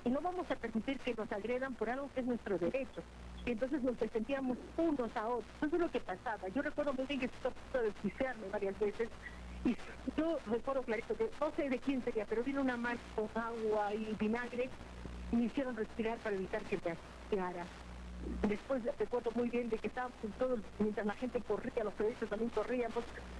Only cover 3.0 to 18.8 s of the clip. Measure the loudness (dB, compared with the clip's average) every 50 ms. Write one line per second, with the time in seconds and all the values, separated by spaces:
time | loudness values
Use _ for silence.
3 | -10 -12 -12 -12 -12 -10 -10 -4 -2 0 2 2 2 2 2 2 2 2 2 2
4 | 0 0 0 0 0 2 0 0 2 0 0 -2 -4 -4 2 4 4 4 4 2
5 | 0 0 0 0 0 0 0 0 -2 -6 -4 -2 0 2 4 4 2 4 2 -2
6 | -2 -2 -6 -4 -2 -4 -4 -2 -4 -2 0 0 0 0 0 0 0 2 2 0
7 | 0 0 0 0 0 -2 -2 -2 -2 -2 -2 -4 -8 -2 0 2 2 2 0 2
8 | -2 -2 2 2 0 0 0 -4 -4 -2 0 0 0 0 2 2 2 2 2 0
9 | -2 -2 -2 -10 -10 -10 -10 -10 -10 -8 -6 2 2 2 2 2 -2 -8 -8 -6
10 | -4 -2 2 2 4 4 2 2 2 0 0 0 2 2 0 0 2 2 0 0
11 | 0 -2 2 2 2 0 2 0 0 0 2 2 2 2 2 2 2 2 2 2
12 | 2 0 0 0 0 0 0 0 0 2 2 2 2 2 2 2 0 0 0 -2
13 | -4 -4 -2 -2 -2 0 0 -2 0 0 -2 0 2 2 4 4 4 2 0 0
14 | -2 -2 0 0 2 2 2 0 0 -2 -2 -2 -2 -2 -4 -10 -10 -12 -10 -10
15 | -8 -8 -8 -6 -2 2 4 4 4 4 2 0 0 0 0 0 -2 -2 0 0
16 | 0 0 0 0 0 0 0 0 0 0 -2 -2 0 0 -2 0 0 -2 -2 -4
17 | -8 -12 -12 -10 -2 0 0 2 2 0 -2 -4 -6 -8 -10 -12 -12 -10 -10 -10
18 | -10 -8 -8 -6 -4 -4 -2 2 2 2 2 2 0 0 0 2